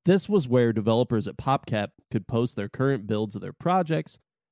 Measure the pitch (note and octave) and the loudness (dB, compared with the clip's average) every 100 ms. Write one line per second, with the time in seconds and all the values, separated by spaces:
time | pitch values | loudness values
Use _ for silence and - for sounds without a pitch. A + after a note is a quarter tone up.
0 | E3+ G3 - G3+ B2 B2 A#2 A2 G#2 A2+ | 2 2 4 0 4 4 4 2 2 2
1 | B2 A2+ G2 - C3+ C#3 - G#2+ G#2 _ | 2 0 -2 -6 -2 -2 -2 -4 -4 _
2 | - A2 - A#2 B2 A2 G2 - C3+ B2+ | -6 -6 -2 -2 -2 -4 -8 -2 0 0
3 | G#2 G#2+ G#2+ G#2+ F#2+ - E3+ F#3 D#3+ D#3 | -2 -4 -4 -8 -12 -6 0 0 0 -4
4 | - - _ _ _ | -4 -16 _ _ _